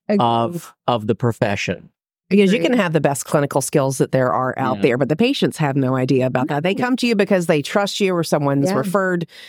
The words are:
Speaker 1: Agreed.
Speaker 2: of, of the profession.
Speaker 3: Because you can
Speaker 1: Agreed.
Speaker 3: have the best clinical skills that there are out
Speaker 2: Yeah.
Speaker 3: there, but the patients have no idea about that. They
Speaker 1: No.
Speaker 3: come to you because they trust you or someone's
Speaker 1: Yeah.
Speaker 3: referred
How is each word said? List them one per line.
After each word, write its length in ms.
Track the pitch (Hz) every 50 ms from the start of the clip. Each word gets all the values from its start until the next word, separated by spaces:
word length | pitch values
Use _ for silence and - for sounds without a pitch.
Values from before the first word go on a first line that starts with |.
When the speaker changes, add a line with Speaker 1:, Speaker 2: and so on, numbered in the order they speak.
| _ -
Speaker 1:
Agreed. 120 | 208 202 120
Speaker 2:
of, 500 | 117 117 117 117 117 170 165 - - - _ _
of 200 | - 123 110 107
the 80 | 107 110
profession. 760 | - 123 117 - - 123 104 101 - - 101 92 - - - _ _ _ _ _ _ _ -
Speaker 3:
Because 240 | 185 208 202 185
you 60 | 208 247
can 140 | - 320
Speaker 1:
Agreed. 100 | - 240
Speaker 3:
have 100 | 185 170
the 80 | 156 151
best 240 | 147 143 139 - -
clinical 380 | - - 151 143 139 - 143
skills 340 | - - - 151 135 135 135
that 160 | - 143 -
there 180 | - 135 127 123
are 220 | - 123 127 127 - -
out 180 | 131 131 123
Speaker 2:
Yeah. 60 | 101
Speaker 3:
there, 160 | 101 131 117 135
but 100 | 139 -
the 80 | -
patients 400 | - 233 262 277 - 180 135 -
have 200 | - 156 139 135
no 200 | 139 131 127 131
idea 300 | 127 131 131 139 127 127
about 220 | 127 120 123 131 -
that. 140 | 147 147
They 120 | 160 185 196
Speaker 1:
No. 100 | 262 254
Speaker 3:
come 120 | 247 262
to 100 | 233 247
you 100 | 240 226
because 300 | 196 196 - 202 180 170
they 160 | 170 165 147
trust 380 | - - - 208 202 196 - -
you 140 | 202 185 180
or 80 | 170
someone's 460 | 160 - 175 147 143 143 139 139 139 185
Speaker 1:
Yeah. 80 | 196
Speaker 3:
referred 500 | - 220 190 180 196 190 185 180 175 165 - - - -